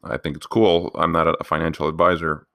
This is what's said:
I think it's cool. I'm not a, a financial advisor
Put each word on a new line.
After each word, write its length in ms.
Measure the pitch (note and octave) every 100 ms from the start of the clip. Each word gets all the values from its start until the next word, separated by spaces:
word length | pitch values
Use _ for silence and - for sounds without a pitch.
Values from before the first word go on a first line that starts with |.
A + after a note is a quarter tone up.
I 140 | - -
think 200 | D#2+ D2+
it's 80 | -
cool. 440 | A2+ G#2+ E2+ E2+
I'm 180 | - E2
not 160 | E2 E2
a, 80 | D#2+
a 60 |
financial 420 | - D#2 D#2+ D#2+ D2+
advisor 600 | D#2+ F2 F2 D#2+ D2+ _